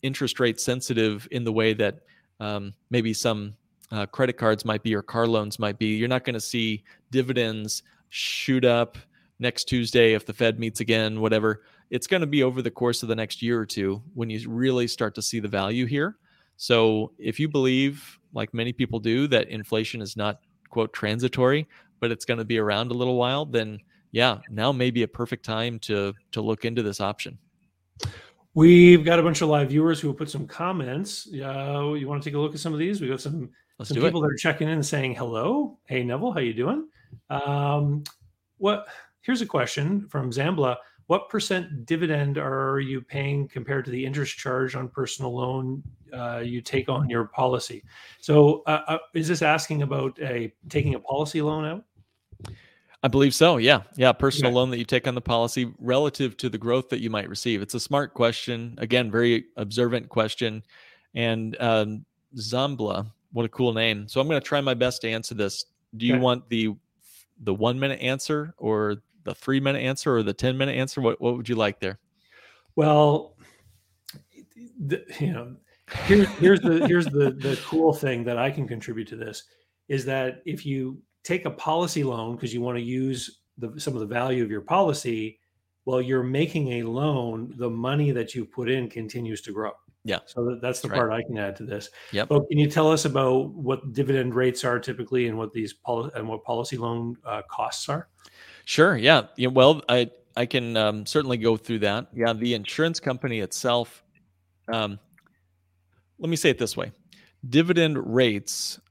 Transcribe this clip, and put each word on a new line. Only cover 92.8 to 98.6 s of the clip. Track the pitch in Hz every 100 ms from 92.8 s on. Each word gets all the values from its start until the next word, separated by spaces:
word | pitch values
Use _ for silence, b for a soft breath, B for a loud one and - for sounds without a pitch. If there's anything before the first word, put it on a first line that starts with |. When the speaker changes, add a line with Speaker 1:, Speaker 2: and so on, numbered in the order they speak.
| 156
Speaker 2:
us | 156
about | 147 135 131 131 143
what | 165 127 135 139
dividend | 117 139 135 123
rates | 120 127 123
are | 131 120
typically | 120 120 117 127 120
and | 110
what | 110
these | 113 107
poli-, | - - 117 131
and | 120 110
what | 110
policy | - 117 120 127
loan, | 117 117 117 120 117
uh, | 107 -
costs | - 113 - -
are? | 147 - _ B B B B